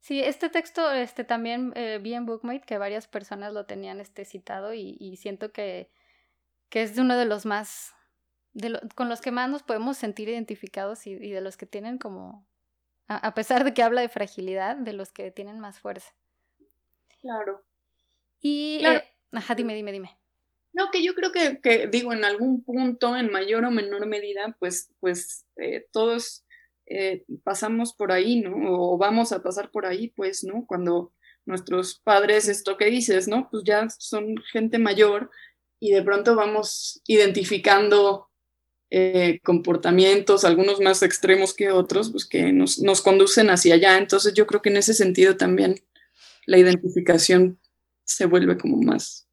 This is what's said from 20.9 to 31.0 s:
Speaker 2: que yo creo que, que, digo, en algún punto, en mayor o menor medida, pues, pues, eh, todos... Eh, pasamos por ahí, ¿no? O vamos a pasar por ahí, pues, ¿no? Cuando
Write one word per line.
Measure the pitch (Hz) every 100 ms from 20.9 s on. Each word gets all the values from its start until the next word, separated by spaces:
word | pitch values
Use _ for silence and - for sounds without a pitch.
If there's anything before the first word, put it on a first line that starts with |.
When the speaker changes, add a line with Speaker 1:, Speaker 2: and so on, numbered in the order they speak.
Speaker 2:
que | 381
yo | 339
creo | 359 370
que, | 359 311 269
que, | 247 226 214
digo, | 233 247
en | 226
algún | 208 208 262 247
punto, | - 247 254 240 240 247
en | 233
mayor | 196 196 226 240
o |
menor | 233 202 202 214
medida, | 208 208 196 214 233
pues, | 180 180 - _
pues, | 185 175 - - _ -
eh, | - - -
todos... | 220 226 233 233 - _ _ _ _ _
Eh, | 196 190 185 - -
pasamos | - 196 214 226 233
por | - 202
ahí, | 185 202 240
¿no? | 196 202 208 180 175
O | 180
vamos | 202 226 226
a | -
pasar | 185 190 202
por | 214 190
ahí, | 185 233
pues, | - 190 196
¿no? | 185 214 240
Cuando | 180 175 175